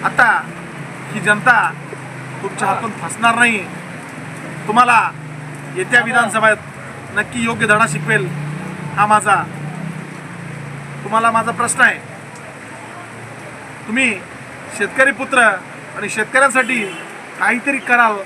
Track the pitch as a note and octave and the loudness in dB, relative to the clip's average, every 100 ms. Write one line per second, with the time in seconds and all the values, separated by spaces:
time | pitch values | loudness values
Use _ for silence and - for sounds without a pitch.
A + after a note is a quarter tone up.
0 | A#3+ D#3 A#3+ F3+ D#3 - - - - - | -2 4 4 4 0 -12 -12 -12 -12 -12
1 | - G#3+ F#3 G#3+ B3+ A3+ F3+ D3+ - - | -8 -4 2 4 6 6 4 -2 -12 -12
2 | - - - - G3 - G3 F#3+ A3 G3+ | -12 -12 -12 -8 -8 -2 0 0 -2 -6
3 | E3 - A#3 A#3 A#3+ A3 F3 - - - | -8 2 2 6 4 4 -4 -10 -12 -14
4 | - - - - - - - A3 B3 A#3 | -14 -12 -12 -12 -12 -10 0 4 6 6
5 | F3+ D3+ - - - - - F3+ F#3 A#3+ | 4 -4 -12 -12 -12 -12 -8 -6 4 4
6 | A#3 A#3+ A#3 G#3+ A3 G#3 - - - - | 4 2 2 4 4 4 -2 -14 -14 -14
7 | - G#3 G#3+ B3 A#3 A3+ A3 G#3+ A3 - | -4 -2 -2 -2 -2 0 4 6 4 0
8 | - G#3+ F#3 - - - - - - - | 2 2 2 -4 -6 -6 -8 -8 -6 0
9 | G#3 G#3+ G#3 F#3+ C#3+ - D3 D3+ - - | 4 4 6 2 2 -6 -8 -8 -8 -8
10 | - - - - - - - - - - | -10 -12 -12 -12 -12 -12 -10 -12 -12 -10
11 | G3+ A3 A3+ A3+ A3+ A3+ A#3+ B3+ A#3+ E3+ | 0 2 4 4 0 0 0 4 4 4
12 | - - - - - - - - - - | -8 -14 -14 -14 -16 -16 -16 -16 -14 -14
13 | - - - - - - - - - A3+ | -14 -14 -14 -14 -14 -14 -16 -14 -4 2
14 | B3+ G3 - - - - - - G3+ - | 2 0 -8 -14 -14 -14 -12 -4 -4 4
15 | C4+ C4+ C4 C4 A3+ F#3+ - - - - | 4 4 0 6 6 4 -6 -16 -12 -8
16 | G3+ A3 A3 C4 C#4 C4 A#3+ B3 G3 E3 | -6 -4 2 4 6 4 2 0 -2 -8
17 | - - - - F#3 A#3 C#4+ C4+ - A#3+ | -12 -14 -14 -2 0 2 0 -2 2 4
18 | A#3 G3+ | 4 2